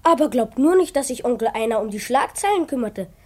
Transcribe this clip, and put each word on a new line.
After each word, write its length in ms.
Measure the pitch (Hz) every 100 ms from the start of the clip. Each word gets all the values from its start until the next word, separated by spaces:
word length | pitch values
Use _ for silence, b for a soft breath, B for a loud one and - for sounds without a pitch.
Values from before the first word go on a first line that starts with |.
Aber 260 | 330 330 302
glaubt 280 | 247 226 -
nur 180 | 294 370
nicht, 200 | 330 277
dass 120 | 262
sich 180 | 247 247
Onkel 240 | 240 226
Einar 280 | 220 226 220
um 80 | 214
die 80 | 208
Schlagzeilen 680 | - 262 - - 403 403 320
kümmerte, 400 | 262 214 202 180 b